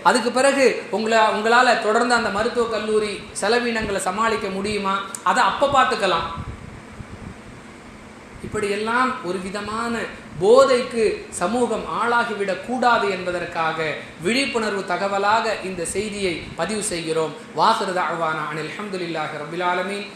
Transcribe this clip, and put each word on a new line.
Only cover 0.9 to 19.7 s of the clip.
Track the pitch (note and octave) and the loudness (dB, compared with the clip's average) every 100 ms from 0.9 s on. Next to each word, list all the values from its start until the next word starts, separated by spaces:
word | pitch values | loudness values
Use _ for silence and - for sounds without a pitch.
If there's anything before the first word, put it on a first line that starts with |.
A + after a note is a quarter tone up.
உங்களை, | G3 A3 A3+ A3 | -2 2 4 4
உங்களால | G3+ A3 A#3+ B3+ A3 | 4 4 6 6 4
தொடர்ந்து | G#3 A3 B3 A#3+ | 2 2 4 2
அந்த | A3 G3+ | 2 0
மருத்துவக் | A#3 A#3+ A3 G#3+ | 0 0 0 -2
கல்லூரி | A3 G#3+ G#3 G3 - - | 0 0 0 -6 -10 -4
செலவினங்களை | G3 A#3+ A#3+ A3+ G#3+ G3 | 0 2 2 -2 -2 -2
சமாளிக்க | F#3+ G3 A3+ G#3+ G#3 | -2 0 0 0 -2
முடியுமா? | F#3+ G3+ G#3 G3 G3 - - | -4 -4 -2 0 -2 -4 -4
அதை | - A3+ | 0 4
அப்ப | G3+ F#3+ C#4 C4+ | 2 2 2 4
பார்த்துக்கலாம். | A#3+ A3+ F#3+ E3 E3 - - - - - - - - - - - - - - - - - - - - - | 2 2 0 0 -4 -8 -10 -12 -16 -18 -18 -18 -16 -16 -16 -16 -18 -18 -20 -20 -20 -20 -20 -20 -20 -16
இப்படியெல்லாம் | - G#3+ G3+ G3+ A3 A#3+ B3+ - E3+ | -8 -4 -2 -2 0 2 0 -2 -4
ஒரு | F#3+ | -6
விதமான | F#3+ G3+ G#3 A3 A#3 A#3 F3+ - - D3 | -4 -6 -6 -4 -2 -4 -6 -10 -14 0
போதைக்கு | F#3 B3 C4+ B3 A3 A#3 G#3+ - - | 6 8 8 6 2 2 0 0 -8
சமூகம் | - F3+ A#3+ A#3 G#3+ D#3+ | -4 -2 0 0 0 -4
ஆளாகிவிடக் | E3 A3+ A#3+ G#3+ G3+ G3 F#3 - | -2 2 2 2 -2 -2 -4 -4
கூடாது | B3 A#3+ A3+ G3+ | 2 4 4 2
என்பதற்காக | F#3 F3+ F3 E3+ E3+ D#3+ E3 D#3+ C#3 - - | -2 -4 -4 -4 -2 -2 -2 -4 -4 -10 -4
விழிப்புணர்வு | E3 A#3+ C#4 A#3 G#3+ G3+ | 0 0 0 0 -2 -2
தகவலாக | F3+ F3+ G3 G3 G3+ A3+ A3+ G3 | -2 -2 0 2 4 2 2 -2
இந்த | F#3 F3+ E3 | -4 -6 -4
செய்தியை | F#3+ G#3+ G3+ F#3+ D#3 - - | -4 -4 -2 -2 -4 -8 -6
பதிவு | F3 G#3+ | -4 -2
செய்கிறோம். | - F3 D#3+ D#3+ D#3+ D3 - D3 | -4 -4 -2 -2 -2 -6 -10 0
வாஹிரு | F#3 A3 F#3+ F3+ | 2 2 0 -2
தஅவானா | D#3+ E3+ D#3+ D#3 D3+ | -2 -2 -2 -2 -6
அனில் | D#3 D#3 D3+ | -6 -8 -8
ஹம்துலில்லாஹி | G#3 F#3 E3+ D#3+ D3+ D3+ | -8 -6 -6 -6 -6 -8
ரப்பில் | D3 E3+ | -8 -4
ஆலமீன். | F3+ | -2